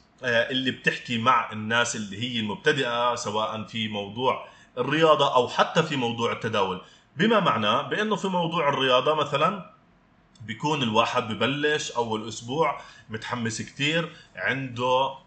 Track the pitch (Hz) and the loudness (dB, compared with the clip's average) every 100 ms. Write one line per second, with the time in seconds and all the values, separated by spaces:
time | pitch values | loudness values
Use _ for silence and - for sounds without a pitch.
0 | _ _ 127 117 - 131 131 113 - - | _ _ 0 2 2 0 -2 -2 -4 -4
1 | - 117 120 120 110 110 107 117 117 113 | -4 0 4 4 2 -6 -2 0 0 -2
2 | 104 95 123 120 107 95 151 143 123 120 | -8 -8 -6 -4 -4 0 0 2 0 0
3 | 120 120 110 104 110 110 98 117 107 107 | 0 0 -2 -2 -2 -4 -8 -6 -6 -4
4 | 101 110 127 - - - - 123 131 156 | -6 -2 -2 -2 -6 -20 -10 -6 -2 4
5 | 160 147 139 127 120 - 208 170 160 143 | 6 6 4 2 2 2 2 2 0 0
6 | 117 113 117 107 113 107 95 92 - - | -2 -2 -2 -2 -2 0 0 -2 -10 -20
7 | _ 131 214 220 160 113 107 123 139 175 | _ 0 2 4 4 2 2 2 0 -2
8 | 214 196 190 180 165 170 143 131 131 156 | 0 -2 0 0 0 0 0 2 4 4
9 | 151 156 139 139 160 196 - - _ _ | 4 2 0 2 2 0 -8 -20 _ _
10 | _ _ _ - 107 110 151 151 120 110 | _ _ _ -16 -12 -6 -2 0 2 4
11 | 117 127 110 101 113 143 151 151 - 120 | 4 2 -2 0 0 0 0 0 -2 -2
12 | 117 107 110 107 117 147 151 135 - - | -2 -2 -6 -10 -6 -2 -2 -2 -10 -20
13 | - 110 - 120 113 110 - - 143 165 | -12 -12 -6 -4 -4 -6 -8 -4 -2 0
14 | 160 - - 92 95 135 131 117 127 127 | -2 -8 -18 -6 -4 -4 -4 -4 0 2
15 | 135 - | 0 -4